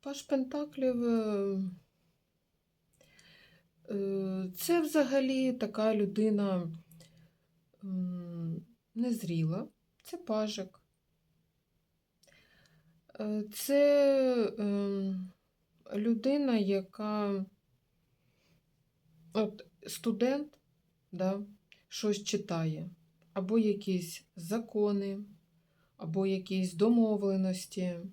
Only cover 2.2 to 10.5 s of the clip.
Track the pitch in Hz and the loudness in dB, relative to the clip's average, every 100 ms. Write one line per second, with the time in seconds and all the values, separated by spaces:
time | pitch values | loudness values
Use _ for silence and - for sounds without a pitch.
2.2 | _ _ _ _ _ _ _ _ _ - | _ _ _ _ _ _ _ _ _ -20
3.2 | - - - _ _ _ - 202 196 196 | -20 -20 -20 _ _ _ -8 -4 -2 -2
4.2 | 190 190 185 - - 339 311 311 269 269 | -2 -4 -6 -6 0 2 4 2 4 2
5.2 | 262 262 262 247 214 - 220 214 202 202 | 2 2 2 0 -4 0 2 2 2 2
6.2 | 220 208 202 185 170 160 - - - _ | 2 2 2 0 -2 -8 -16 -20 -20 _
7.2 | _ _ _ _ _ _ 196 185 180 180 | _ _ _ _ _ _ -6 -4 -4 -4
8.2 | 175 170 165 165 - _ _ 220 247 233 | -8 -6 -4 -6 -10 _ _ -4 -2 -2
9.2 | 165 165 160 180 277 _ _ _ - 349 | -2 0 0 0 -6 _ _ _ -14 -12
10.2 | - 214 214 | -4 -2 -2